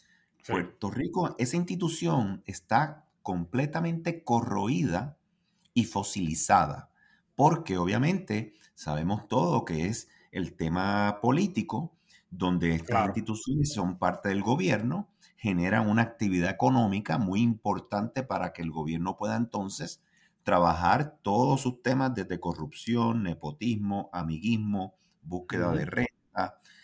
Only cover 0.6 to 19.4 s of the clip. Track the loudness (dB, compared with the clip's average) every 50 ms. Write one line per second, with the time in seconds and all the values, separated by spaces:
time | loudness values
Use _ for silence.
0.6 | -4 -6 -8 _ -8 -6 -4 -4 -4 -4 -2 -2 -2 -2 -2 -2 -2 0 0 0
1.6 | -2 -2 -2 -2 -2 -2 -2 -2 0 0 2 2 2 0 -2 -6 -10 -12 -12 -12
2.6 | -4 0 2 2 2 2 -2 -10 -20 _ _ _ -6 -4 -4 -4 -4 -2 -2 -2
3.6 | -2 -2 -2 -2 -2 -2 -2 -2 -2 -4 -4 -4 -2 0 0 2 2 0 -2 0
4.6 | 0 0 0 0 0 0 0 -2 -2 -4 -8 -14 _ _ _ _ _ _ _ _
5.6 | _ _ _ 2 2 2 0 -2 -4 -2 -2 -2 -2 -2 0 0 2 4 6 6
6.6 | 6 4 0 -6 -12 -16 _ _ _ _ _ _ _ _ _ 4 4 4 4 2
7.6 | 0 -2 -2 0 0 0 2 2 2 2 0 0 -2 -4 -4 -4 -4 -6 -10 _
8.6 | -20 -20 _ -14 -8 -6 -4 -2 0 0 -2 -2 -4 -2 0 0 2 2 2 0
9.6 | 0 -2 -2 -2 -2 -2 -2 -4 -8 -12 _ _ _ _ -8 -6 -6 -6 -6 -4
10.6 | -2 0 0 0 0 0 2 2 2 0 0 0 0 2 2 2 2 0 0 -2
11.6 | -4 -4 -4 -6 -6 -8 -10 _ _ _ -20 -20 _ _ -8 -4 0 0 2 2
12.6 | 2 2 2 0 0 0 2 2 2 2 0 -2 -4 -4 -6 -6 -4 -2 0 0
13.6 | 0 0 0 -2 -2 -2 -2 0 0 0 0 0 -2 -2 -2 0 2 2 2 2
14.6 | 2 2 2 2 0 -2 -2 -4 -6 -8 _ _ -20 -20 _ _ -2 0 0 2
15.6 | 2 2 2 2 4 4 4 4 4 2 0 -2 0 2 2 2 2 2 2 2
16.6 | 2 4 4 4 4 2 2 0 -2 -2 0 0 0 2 2 4 4 4 2 2
17.6 | 0 -2 -2 -2 -4 -4 -4 -2 -2 -2 -4 -6 -4 -4 -4 -4 -4 -4 -6 -6
18.6 | -6 -6 -4 -4 -4 -4 -2 -2 -2 -4 -4 -4 -4 -2 -2 -2